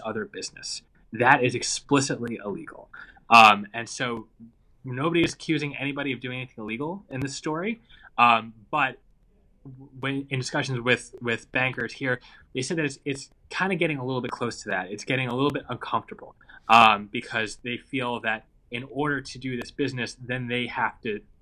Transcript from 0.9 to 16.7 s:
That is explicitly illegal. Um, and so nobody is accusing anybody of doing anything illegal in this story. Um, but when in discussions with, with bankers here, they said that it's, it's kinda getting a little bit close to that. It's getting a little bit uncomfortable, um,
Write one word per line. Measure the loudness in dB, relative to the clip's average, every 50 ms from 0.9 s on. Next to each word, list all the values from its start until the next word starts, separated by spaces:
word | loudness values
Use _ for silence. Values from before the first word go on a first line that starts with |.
| _ _ _ _ -2
That | 4 6 6 8 8 6
is | 2 0
explicitly | -2 -4 -4 -6 -6 0 2 4 4 4 2 -2 -4 -6 -8 -8 -8 -8
illegal. | -8 -8 -8 -10 -14 -16 -18 -20 -20 -20 -20 -20 -20 -20 -20 _ 8
Um, | 10 12 12 12 10 8 4 -4 -8
and | -8 -8 -8
so | -6 -4 -4 -4 -4 -6 -8 -12 _ -20 -20 -20 -20 _ _ _ _ _ -12
nobody | -8 -6 -2 -2 0 2 2 2
is | 2 0
accusing | -4 -4 -2 -2 0 -2 -4 -6
anybody | -6 -6 -6 -4 -4 -4 -4 -4
of | -4
doing | -6 -8 -8 -8
anything | -10 -12 _ -10 -8
illegal | -8 -6 -6 -6 -6 -8 -10 -10 -10
in | -8 -6
this | -6 -6 -6
story. | -6 -6 -4 -4 -4 -4 -4 -6 -8 -12 _ -20 -20 -20 -8 2 4
Um, | 6 6 6 4 2 -4 -12 -20 -10 -4
but | -2 0 0 -2 -2 -8 _ _ _ _ _ _ _ _ _ _ _ _ -20 -20 -20 -18 -20 -20 -12 -6
when | -4 -4 -4 -4 -4 -4
in | -6 -6
discussions | -4 -2 -2 -2 -2 -2 -4 -2
with, | 0 2 0 0 0 -6 -16 -8 -4
with | -4 -4 -4 -6 -6
bankers | -2 -2 -2 0 -2 -4 -6 -8 -6
here, | -6 -4 -4 -4 -4 -6 -14 -20 -20 -20 _ -8
they | -6
said | -4 -4 -2
that | -2 -2
it's, | -2 -4 -6 _
it's | -6 -6 -6 -10 -14 _ _ -20 -12
kinda | -4 -2 -2 0 0
getting | 0 0 -2 -2
a | -2 -4
little | -4 -4 -4
bit | -4 -4
close | -4 -4 -4 -6 -6 -6 -6
to | -4
that. | -2 -2 -2 -4 -8
It's | -8 -4
getting | -2 -2 0 0
a | -2 0
little | 0 0 0
bit | 0 -2 -4 -8
uncomfortable, | -8 -8 -6 -4 -4 -4 -4 -6 -12 -16 -16 -18 -20 -20 -20 -20 -20 -12 2
um, | 6